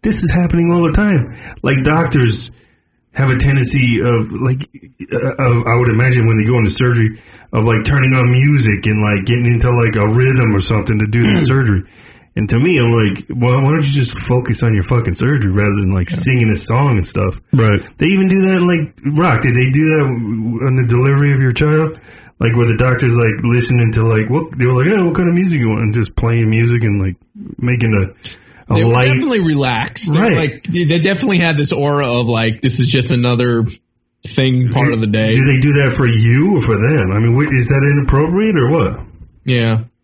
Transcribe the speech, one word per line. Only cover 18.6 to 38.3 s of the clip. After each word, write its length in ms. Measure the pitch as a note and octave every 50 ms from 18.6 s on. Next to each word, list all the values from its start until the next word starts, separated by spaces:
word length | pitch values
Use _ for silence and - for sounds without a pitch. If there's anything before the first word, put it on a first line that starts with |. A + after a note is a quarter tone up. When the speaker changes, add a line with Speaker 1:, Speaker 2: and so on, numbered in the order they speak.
| F3 F3
Speaker 1:
like, 260 | F3+ E3 D3+ - - - - C#3 D3 D3+
rock. 240 | F3 F3+ B2+ A2+
Did 140 | - C3 A#2
they 160 | B2 B2+ C3
do 260 | C3 D3 D#3 D#3 D#3 D#3
that 60 | C#3+ C3
w-, 440 | B2+ A#2 A#2 G#2 A2+ A2 A2 A2+ A#2+
w-, 140 | A2+ B2+ C3+
on 80 | B2+
the 120 | C3 B2+ A#2
delivery 440 | A#2 A#2+ B2+ C#3 C#3 C#3 C#3+ C#3+
of 100 | C#3+ C3
your 100 | C3+ C3 A#2+
child? 460 | - E3 D3+ D3+ D#3 D#3+ D#3 D#3 - - - - - - - _ _
Like, 160 | - A#2 A#2
where 120 | A#2+ A#2 A#2
the 100 | A2+ G#2+
doctor's, 400 | B2 B2+ B2+ A#2+ C#3 B2 A#2 A#2+
like, 260 | A#2 A2+ G#2 - -
listening 500 | A#2+ A#2 B2 A#2+ - B2+ A#2+ A#2 A2+ A2+
to, 100 | A2+ A2
like, 260 | A2+ A2+ A2 A2 A2
what, 260 | B2 D#3 E3 - - B2
they 100 | B2 B2
were 160 | B2+ B2 C3
like, 80 | E3+ G#3+
"Oh, 120 | G#3 F3+ E3+
what 80 | D3+
kind 120 | F3+ F#3 E3+
of 60 | E3+
music 240 | F3 F#3+ F#3 E3+ D3
you 100 | A#2+ A2+
want?" 120 | G#2+ G#2+
And 120 | A2+ G#2+ G#2+
just 200 | A#2 A2 - -
playing 360 | - - A#2 A#2 A#2 A2+ A2
music 320 | A2 A2+ A#2 A#2 A#2+ A#2 A2+
and, 180 | G#2 G2+ G2+
like, 140 | F#2+ F#2+ F#2 _ _ _ _ G#3 G3+ - - -
making 360 | C3 B2 B2+ A#2+ A#2 A2+ G#2+
a, 180 | G2+ F#2+ F#2 - _ - - - - - - - - - -
a 40 | A2+
Speaker 3:
They 80 | G#2 A2
were 80 | A#2 A#2
Speaker 1:
light. 120 | B2 B2+ C3
Speaker 3:
definitely 320 | C3 C3 D#4+ D4 B3 G#3+
relaxed. 760 | F#3 D#3+ D#3 C#3 C3+ B2+ A#2+ A2 A#2 - - - - F3+ D3
They, 60 | D#3+
Speaker 1:
Right. 160 | G#3 A#3 F3 -
Speaker 3:
like, 260 | D#3+ C#3+ - - _
they 340 | - E3+ F3 F3 D3 D#3+ E3+
definitely 380 | D#3+ F#3+ G3 F#3+ - - G3 F3
had 180 | F3 E3 D#3+ D3
this 140 | D3 C#3+
aura 340 | - D3+ C#3+ D3 C#3+ C#3+ C#3+
of, 220 | B2 A#2+ A#2+ B2 A2+
like, 340 | A#2 A2 A2+ A2+ A2 -
this 180 | - C3 - -
is 40 | B2+
just 240 | A#2+ - C3 A#2+ -
another 540 | C3+ B2 A#2+ B2 B2 A#2 B2 B2 A#2+ A#2 A#2 A2 - - _ _ _ _ _ _ _ _ _ -
thing, 420 | - - C3 C3 C3 B2+ B2+ A#2+
part 180 | A2+ C3+ C3+ C#3+
Speaker 1:
Do, 40 | B2+
Speaker 3:
of 60 | A2
the 60 | A2 G#2+
day. 260 | G#2 A2 A2 A2 -
Speaker 1:
do 120 | C3 C3
they 140 | C#3 C#3 C3
do 140 | C3 D3 C#3 C#3+ C#3
that 100 | C3 A#2+
for 120 | - C#3
you 520 | A#2+ A#2 A2 A2 A#2 A#2 C3 D3+ G3 G#3 D3+
or 40 |
for 140 | A2 A2 A2+
them? 360 | G2 G#2+ C3 D#3 D3 G2+ F#2
I 60 | F#2+ G#2
mean, 140 | A2+ A#2 A#2
wh-, 160 | C3+ D3+ D3
is 180 | C#3 B2+ A#2+ -
that 120 | C#3 C#3
inappropriate 760 | C3+ C#3+ C#3+ C#3+ C3+ - - C3+ D3+ D#3+